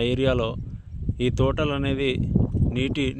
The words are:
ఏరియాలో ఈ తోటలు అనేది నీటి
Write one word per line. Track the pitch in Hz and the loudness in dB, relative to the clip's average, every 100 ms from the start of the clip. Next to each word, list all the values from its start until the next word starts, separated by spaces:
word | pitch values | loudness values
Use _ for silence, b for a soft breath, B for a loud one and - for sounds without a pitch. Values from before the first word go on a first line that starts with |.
| 120 | 0
ఏరియాలో | 127 135 127 113 - - B B B - - | 2 2 2 0 -4 -8 B B B -4 0
ఈ | 123 120 | 0 2
తోటలు | 131 135 151 139 | 2 2 0 0
అనేది | 139 135 139 127 - - - - - | 0 0 0 0 2 2 2 2 0
నీటి | 123 131 120 135 | 0 -2 0 -2